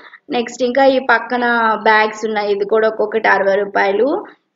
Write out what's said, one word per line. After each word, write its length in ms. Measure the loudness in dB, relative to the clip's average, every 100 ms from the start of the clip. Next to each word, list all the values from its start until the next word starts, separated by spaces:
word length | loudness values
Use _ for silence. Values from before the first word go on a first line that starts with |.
| -16 -20 -8
Next 320 | -6 -6 -4
ఇంకా 220 | -2 2
ఈ 140 | 4 2
పక్కన 720 | 2 0 0 -4 -2 0 0 0
bags 440 | 2 4 2 -2 -6
ఉన్నాయి, 260 | -4 -2
ఇది 120 | -2
కూడా 240 | 0 0 0
ఒక్కొక్కటి 400 | 0 -2 0 2
అరవై 260 | 2 2
రూపాయలు. 720 | 0 0 0 0 2 0 -2 -6 -18 _